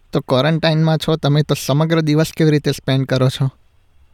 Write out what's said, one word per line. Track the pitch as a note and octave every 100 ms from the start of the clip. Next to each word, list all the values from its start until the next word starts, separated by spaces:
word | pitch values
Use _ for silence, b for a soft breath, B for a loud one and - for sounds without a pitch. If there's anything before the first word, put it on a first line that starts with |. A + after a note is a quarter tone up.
| _
તો | C#3+
ક્વોરન્ટાઇનમાં | - B2+ C#3+ D#3+ D#3+ D#3 D#3+ D#3+
છો | - D#3+
તમે, | C#3+ D3
તો | D3
સમગ્ર | C#3+ - C#3 D#3+ E3
દિવસ | D3+ D3+ D#3+ -
કેવી | D#3
રીતે | D3+ C#3+
સ્પેન્ડ | - - C3+ C3
કરો | C3 C3
છો? | - C3+ - _ _ _ _ _